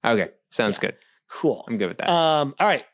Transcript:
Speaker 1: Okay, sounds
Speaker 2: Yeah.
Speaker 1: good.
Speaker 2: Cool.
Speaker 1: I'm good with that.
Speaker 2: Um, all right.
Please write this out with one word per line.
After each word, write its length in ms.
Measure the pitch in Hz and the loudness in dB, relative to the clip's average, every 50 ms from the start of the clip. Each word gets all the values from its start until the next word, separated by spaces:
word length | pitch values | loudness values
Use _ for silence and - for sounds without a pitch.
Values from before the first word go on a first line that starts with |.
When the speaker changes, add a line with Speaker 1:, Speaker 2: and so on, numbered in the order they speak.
| - 113 | 2 2
Speaker 1:
Okay, 160 | 117 107 87 - - _ _ _ | 2 2 0 -2 -6 _ _ _
sounds 280 | - - 120 104 98 - | -2 0 0 0 0 -2
Speaker 2:
Yeah. 100 | - 98 | -4 -6
Speaker 1:
good. 60 | - _ _ _ _ _ _ _ | -8 _ _ _ _ _ _ _
Speaker 2:
Cool. 360 | - - - 156 120 - - - | -12 -2 -2 -2 -2 -2 -6 -6
Speaker 1:
I'm 80 | 117 | -4
good 120 | 104 101 90 | -2 -2 -4
with 100 | 90 - | -4 -4
that. 100 | - - | 0 0
Speaker 2:
Um, 460 | 175 170 165 160 156 151 147 139 - - | 2 2 4 2 2 2 0 -2 -2 0
all 80 | 185 | 2
right. 180 | 208 180 127 - _ | 2 2 0 -2 _